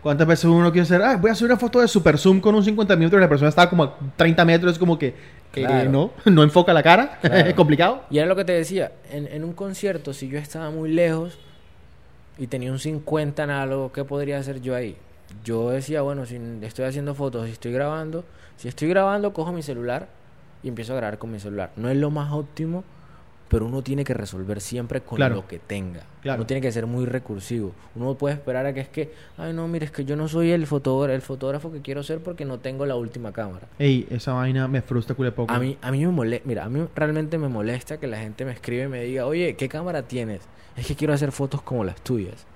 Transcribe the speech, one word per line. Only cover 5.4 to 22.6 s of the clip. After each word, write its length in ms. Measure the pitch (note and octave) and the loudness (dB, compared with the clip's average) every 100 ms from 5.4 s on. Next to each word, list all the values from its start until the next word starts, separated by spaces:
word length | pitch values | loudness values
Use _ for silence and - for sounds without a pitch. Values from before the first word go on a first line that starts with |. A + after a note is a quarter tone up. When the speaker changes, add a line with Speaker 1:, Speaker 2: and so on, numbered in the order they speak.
| - | -12
Speaker 2:
Claro. 380 | - B2+ C3 C3 | -4 2 2 4
Speaker 1:
no, 220 | C3+ E3 - A3 | 2 2 2 6
<laughs> 0 | |
no 120 | E3 | 8
enfoca 300 | D3+ F3+ F3 | 8 8 6
la 100 | E3 | 6
cara, 340 | D#3+ F#3 C#4+ - | 8 8 6 0
<laughs> 40 | |
Speaker 2:
Claro. 280 | D#3 F3+ E3 | 2 6 4
Speaker 1:
es 40 | E3+ | 6
complicado. 480 | D#3 D3+ F3 C4 - | 6 6 4 2 -2
Speaker 2:
Y 80 | D3 | 0
era 80 | E3 | 2
lo 80 | F#3+ | 2
que 100 | F#3 | 2
te 60 | |
decía, 400 | F3 D#3+ F#3+ C#3 - - | 0 0 -4 -4 -8 -14
en, 140 | C#3+ C#3+ | -10 -8
en 160 | D3+ | -8
un 100 | E3 | -10
concierto, 600 | E3+ G3 F#3+ G3+ E3+ C#3+ | -8 -10 -4 -4 -4 -8
si 140 | C3+ C3+ | -10 -8
yo 100 | C#3+ | -8
estaba 320 | D3 D#3+ D#3+ | -8 -10 -8
muy 220 | D#3+ D#3+ | -6 -2
lejos 480 | E3 E3+ D#3+ E3+ - - - - - - - - - - - | 2 2 0 -6 -12 -20 -20 -20 -20 -20 -20 -20 -20 -20 -14
y 80 | B2+ | -8
tenía 240 | C3 B2+ | -6 -6
un 80 | C3 | -6
cincuenta 640 | D3+ D3+ D3 D#3 D3 D3 | -6 -6 -4 -2 -2 -4
análogo, 480 | D3 C#3 C3+ C3+ C3 | -4 -4 -4 -4 -6
¿qué 120 | C#3+ | -8
podría 340 | C3+ C#3+ C#3+ C#3+ | -6 -6 -4 -6
hacer 240 | C3+ C3+ | -6 -8
yo 140 | B2 B2 | -6 -6
ahí? 200 | A#2 - - - - G2+ | -6 -12 -20 -20 -20 -16
Yo 280 | A2 A2+ A#2 | -6 -2 -2
decía, 300 | C3 C#3 D#3 | -4 -4 -4
"Bueno, 220 | C#3 C#3+ A#2+ | -4 -4 -10
si 120 | A#2+ A#2 A#2 | -12 -12 -12
estoy 240 | G#2+ - C3 | -12 -6 -6
haciendo 300 | C#3 C#3+ C#3 | -4 -8 -4
fotos, 300 | C#3 A#2+ A2+ | -6 -4 -8
si 60 | |
estoy 180 | A2+ A#2+ | -8 -6
grabando, 540 | B2+ C#3+ D#3 D#3 D#3+ E3+ - - - | -4 -4 -4 -8 -10 -12 -20 -20 -14
si 100 | - | -14
estoy 200 | - D3+ | -4 0
grabando, 440 | F#3 G3 G3+ G3+ | 2 2 0 -2
cojo 180 | G3 D#3+ | -4 -6
mi 100 | F3 | -6
celular 440 | D3 A#2+ A#2+ C3 F#3+ - - - - - | -8 -8 -6 -6 -8 -20 -20 -20 -20 -14
y 60 | C3 | -12
empiezo 260 | A2+ A2+ | -10 -8
a 40 | C3 | -6
grabar 200 | G#2+ G#2+ | -6 -8
con 140 | A#2 | -10
mi 80 | G#2+ | -10
celular". 320 | G2+ G2+ F2+ - | -10 -8 -8 -6
No 120 | A#2+ | -2
es 80 | C#3 | 0
lo 140 | D3 | 0
más 200 | D3+ D3 | -2 -4
óptimo, 520 | D3 D3 - | -6 -6 -8